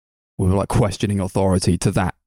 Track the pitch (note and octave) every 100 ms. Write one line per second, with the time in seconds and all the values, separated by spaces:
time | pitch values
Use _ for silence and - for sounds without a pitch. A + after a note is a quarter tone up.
0 | _ _ _ - F#2 G2 - - G#2 -
1 | G#2 G2 F#2 G2+ F#2+ F#2 - F2 - G2
2 | F2+ -